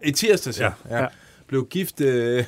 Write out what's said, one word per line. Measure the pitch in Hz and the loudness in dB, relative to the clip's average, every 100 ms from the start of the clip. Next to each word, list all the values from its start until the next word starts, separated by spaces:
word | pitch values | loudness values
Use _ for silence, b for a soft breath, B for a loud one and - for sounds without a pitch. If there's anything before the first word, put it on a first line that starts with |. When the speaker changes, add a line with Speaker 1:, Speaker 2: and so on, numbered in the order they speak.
Speaker 1:
I | 151 | -2
tirsdags, | 143 - 180 135 110 | 0 4 2 2 -2
ja. | 113 - - | -2 -2 -6
Speaker 2:
Ja. | 117 | -4
Speaker 1:
Ja. | |
Speaker 3:
Ja. | 127 B B B B | -4 B B B B
Speaker 1:
Blev | 135 127 | -2 -2
gift, | 180 185 - | -4 -6 0
øh, | 139 123 120 123 | 2 2 2 0